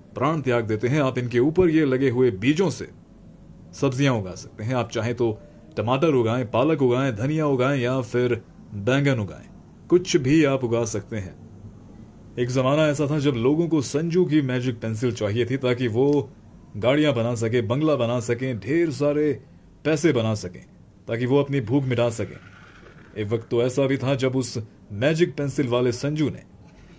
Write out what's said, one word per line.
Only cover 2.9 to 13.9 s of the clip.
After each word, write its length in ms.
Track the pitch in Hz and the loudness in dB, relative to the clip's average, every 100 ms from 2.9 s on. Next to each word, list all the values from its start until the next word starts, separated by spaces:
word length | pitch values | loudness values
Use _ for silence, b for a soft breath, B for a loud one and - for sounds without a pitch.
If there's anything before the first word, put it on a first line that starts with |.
| - - - - - - - - | -14 -20 -20 -20 -20 -20 -20 -20
सब्जियां 440 | - 139 127 139 120 | -4 -2 2 2 0
उगा 160 | 92 87 | -4 -10
सकते 280 | - - | -14 -8
हैं। 120 | 110 127 | -4 -2
आप 140 | 113 | -2
चाहें 220 | 113 110 117 | -2 -4 0
तो 220 | 117 107 B B B - | 0 -2 B B B -6
टमाटर 360 | 107 135 160 | -2 2 2
उगाएं, 320 | 131 110 123 113 | 2 2 0 -2
पालक 340 | 113 143 151 | 0 2 2
उगाएं, 340 | 131 127 139 104 | 2 2 0 -2
धनिया 320 | 131 156 151 | -2 -2 0
उगाएं 300 | 135 127 143 | 0 0 0
या 220 | 120 131 | 0 -2
फिर 400 | 117 123 123 113 - - - 104 | -2 0 0 -2 -6 -20 -14 -6
बैंगन 440 | 101 135 143 123 | 0 2 2 0
उगाएं, 280 | 98 65 - - - - - | -2 -8 -18 -20 -20 -20 2
कुछ 280 | 180 180 170 | 2 4 0
भी 260 | 127 160 143 | 4 4 4
आप 180 | 135 | 2
उगा 200 | 123 113 113 | 0 0 0
सकते 300 | 107 - 110 | -4 -6 -8
हैं। 180 | 92 - - - - - - - - - - - | -8 -12 -20 -20 -20 -20 -20 -20 -20 -20 -12 -4
एक 100 | 123 | -2
जमाना 380 | 127 127 147 156 | 0 2 2 2
ऐसा 200 | 143 143 | 2 0
था 120 | 151 | 0
जब 160 | 139 123 | 0 2
लोगों 300 | 120 151 170 | 2 2 2
को 140 | 160 | 0
संजू 420 | 120 | 0